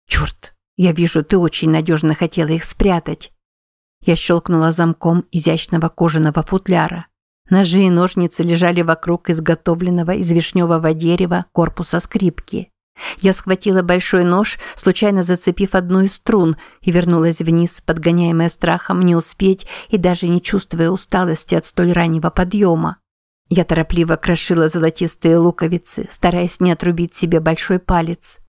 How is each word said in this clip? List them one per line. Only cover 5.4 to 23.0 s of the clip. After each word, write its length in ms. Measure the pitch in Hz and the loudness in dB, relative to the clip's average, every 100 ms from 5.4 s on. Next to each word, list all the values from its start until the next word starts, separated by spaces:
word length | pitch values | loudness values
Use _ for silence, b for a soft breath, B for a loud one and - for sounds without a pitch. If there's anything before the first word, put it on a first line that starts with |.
| 156 165 - 170 160 | -2 -2 -2 -2 -4
кожаного 540 | - 170 156 156 151 | -2 -2 2 0 0
футляра. 640 | 160 190 - 175 160 175 170 _ _ _ _ | -2 -4 0 0 0 -6 -14 _ _ _ _
Ножи 320 | 185 190 180 | 2 4 4
и 80 | 190 | 4
ножницы 520 | 175 180 - 175 - | 4 2 0 -2 -2
лежали 400 | 170 170 175 175 | 0 2 2 2
вокруг 480 | 165 160 - 175 - | 0 -2 -2 -4 -2
изготовленного 840 | 165 160 165 - 170 180 175 165 | -2 0 -2 0 -2 0 0 0
из 180 | 190 175 | -2 0
вишнёвого 640 | 170 165 190 170 165 160 | 0 0 0 0 2 0
дерева 520 | 160 165 175 180 175 180 | 0 0 0 0 -2 -4
корпуса 480 | - 165 - 165 170 | -2 -2 -2 -4 -4
скрипки. 720 | - 208 185 - - - 185 _ _ _ B B | -4 -2 -2 -2 -10 -12 -12 _ _ _ B B
Я 120 | 185 | -2
схватила 500 | 190 - 190 214 190 | -2 -2 -2 0 0
большой 420 | 180 180 - 185 | 2 0 2 2
нож, 340 | 175 180 208 - B B | 2 2 0 -6 B B
случайно 460 | - 196 208 196 | 0 2 2 0
зацепив 520 | 175 180 - 180 196 | 0 0 -2 -2 0
одну 280 | 190 175 185 | -2 0 0
из 120 | 190 | 0
струн, 420 | - - 214 165 160 B B | -2 0 2 2 0 B B
и 100 | - | 0
вернулась 500 | 170 175 170 165 165 | 2 2 2 2 0
вниз, 420 | 165 165 170 - | 0 2 0 -4
подгоняемая 640 | - 165 170 175 170 165 170 | -4 -2 2 2 2 2 0
страхом 540 | - 175 175 - 180 | 0 -2 -2 -2 2
не 140 | 180 170 | 4 2
успеть 500 | - - 190 190 - B B | 0 0 0 0 -4 B B
и 80 | 214 | 0
даже 320 | 180 175 175 | 2 0 0
не 120 | 175 | -2
чувствуя 500 | - 202 - 165 165 | 0 -4 -4 -2 0
усталости 640 | 185 - 190 180 160 - | 0 -2 -2 -2 -4 -2
от 120 | 170 - | -2 -2
столь 260 | - 175 | -2 0
раннего 380 | 175 170 160 165 | 2 0 0 -2
подъёма. 680 | - 180 202 196 165 165 175 | -2 -2 2 2 2 -2 -8